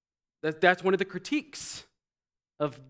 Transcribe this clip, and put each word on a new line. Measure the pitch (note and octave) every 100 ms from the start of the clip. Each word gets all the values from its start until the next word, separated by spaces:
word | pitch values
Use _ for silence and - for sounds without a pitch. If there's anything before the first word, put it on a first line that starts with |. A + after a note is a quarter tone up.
| _ _ _ _
that, | D#3 D#3
that's | F3+ F3+
one | F#3
of | F#3+
the |
critiques | G3 F3+ - D4 - - - - - _ _ _ _ _ _ _
of | D3 B2 C3